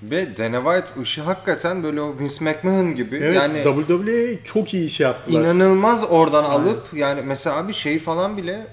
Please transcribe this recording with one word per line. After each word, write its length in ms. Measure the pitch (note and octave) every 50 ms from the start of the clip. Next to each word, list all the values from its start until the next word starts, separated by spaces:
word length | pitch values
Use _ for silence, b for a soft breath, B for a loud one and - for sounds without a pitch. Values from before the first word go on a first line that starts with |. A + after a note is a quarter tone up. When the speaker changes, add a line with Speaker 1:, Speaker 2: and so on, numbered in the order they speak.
Speaker 1:
Ve 340 | G#2 G#2+ C#3+ F3+ F#3 C3+ F#2+
Dana 260 | G#2 A2+ A2 A#2+ B2 B2+
White 380 | D#3 F3 F#3 F3+ - - C3+
işi 200 | B2 - - D3+
hakikaten 600 | D3+ E3+ F#3 F#3 - G3 D#3+ D3+ - E3+ F#3 F#3
böyle 180 | D#3+ D#3 D3 D3
o 180 | D3 D3+ C#3 C3
Vince 260 | C#3+ C#3 - - D#3+
McMahon 500 | D#3 D3+ D3+ - F#3 F#3+ F#3+ F#3 E3+ C#3+
gibi 200 | B2 A#2+ G#2+ C3
Speaker 2:
Evet, 200 | D3+ C#3+ D#3 F3+
Speaker 1:
yani 260 | F#3 C#3+ D3 D#3 D3+
Speaker 2:
W 240 | C#3+ C#3+ C3 C#3+ D#3
W 460 | D#3+ F3 F3+ G3+ A3 A#3 A#3+ A#3 B3
E 60 | A3+ F3 -
çok 300 | - - G#3+ G#3 - -
iyi 160 | F#3 E3 D3
şey 160 | - - C#3+
yaptılar. 340 | B2+ A#2+ - - E3+ E3 D#3+
Speaker 1:
inanılmaz 640 | D#3+ E3+ F3 F3+ F#3+ F#3+ F#3+ F#3+ G3+ A3+ A#3 G#3+ G#3+ -
oradan 340 | E3+ D#3+ E3 D#3 D3 D3+ D3+
Speaker 2:
Aynen. 180 | C#3+ C#3+ C#3+
Speaker 1:
alıp 240 | D#3 G3 A3+ - - -
yani 300 | E3 D3 C#3+ C#3 C#3 C#3 B2+
mesela 300 | C#3 C#3 C3 - E3 C#3+
abi 160 | D#3 F3 G3+
şey 260 | G#3 - - D3 D3+ D#3+
falan 380 | D#3 E3 D#3+ E3+ F#3 G3+ G#3+
bile 300 | G3+ F3 E3+ F#3+ A3 A3 -